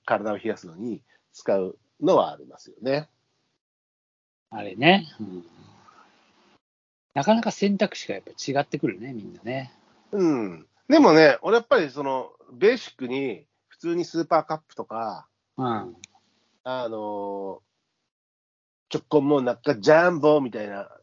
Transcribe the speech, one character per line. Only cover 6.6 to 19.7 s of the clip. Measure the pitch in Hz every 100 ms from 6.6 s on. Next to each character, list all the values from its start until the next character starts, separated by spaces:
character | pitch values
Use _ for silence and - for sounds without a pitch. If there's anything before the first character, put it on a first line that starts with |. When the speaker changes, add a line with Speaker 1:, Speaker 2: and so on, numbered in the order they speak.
| _ _ _ _ _
Speaker 2:
な | 143
か | 143 226
な |
か | 220
選 | - 202 196
択 | 208 -
肢 | -
が | 98
や |
っ |
ぱ | -
違 | - - 135
っ | 143
て | 147
く | 131
る | 92
ね、 | 127
み | 120
ん | 92 87
な |
ね。 | 107 131 127 _ _ _ _
Speaker 1:
う | 208 175
ん。 | - 98 82 - _ -
で | 311
も | 233
ね、 | 156 156 123
俺 | 180 233
や |
っ | 220
ぱ | 254
り | 151
そ | 127
の、 | 139 131 110 _ _
ベ | 123 202
ー | 254
シ | -
ッ | -
ク | 127
に | 135 135 95 _ _ _
普 | _
通 | 165 170
に |
ス | 165 165
ー | 156
パ | 160
ー | 156
カ | 156
ッ | _
プ | -
と |
か、 | 110 113 113 95 - _ _ -
Speaker 2:
う |
ん。 | 127 110 92 85 - _ _ _ _ _ 127
Speaker 1:
あ | 127 117
の |
ー、 | 110 104 104 101 101 98 92 _ _ _ _ _ _ _ _ _ _ _ _ -
チ | 143
ョ | -
コ | 151
モ | 139 147
ナ | 123 117
カ | 147